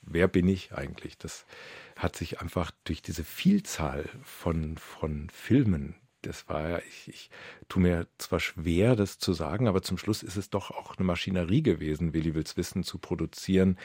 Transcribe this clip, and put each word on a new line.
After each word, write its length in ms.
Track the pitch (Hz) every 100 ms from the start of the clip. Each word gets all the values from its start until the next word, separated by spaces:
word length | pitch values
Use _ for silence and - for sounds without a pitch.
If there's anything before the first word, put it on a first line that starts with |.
wer 240 | - 82 92
bin 200 | 95 90
ich 260 | 95 -
eigentlich? 440 | - 69 - - -
Das 280 | - - - - - - - -
hat 180 | 90 -
sich 240 | - -
einfach 320 | 82 - 85 -
durch 180 | - 82
diese 220 | - 82
Vielzahl 840 | 80 - 180 202 - - 78 69 - -
von, 540 | - - - 82 78 80
von 520 | - - 80 73 78
Filmen, 640 | - - 123 117 82 69 - _ _
das 260 | - - -
war, 320 | 78 78 85
ich, 240 | - - -
ich 220 | - - - - - -
tu 100 | -
mir 280 | 90 85 85 -
zwar 220 | - 85
schwer, 560 | - - 82 85 107 120
das 240 | 98 -
zu 140 | -
sagen, 340 | 85 78 98 123
aber 140 | 95
zum 160 | - 92
Schluss 260 | - 107
ist 140 | - 101
es 120 | 95
doch 220 | 101 -
auch 260 | - - -
eine 80 | 92
Maschinerie 560 | 85 - 92 85 117
gewesen, 520 | 151 80 78 76 82
Willi 200 | 78 80
will's 240 | 78 76 -
wissen, 260 | 85 95
zu 140 | 87 92
produzieren. 800 | - 85 80 - - 92 95 92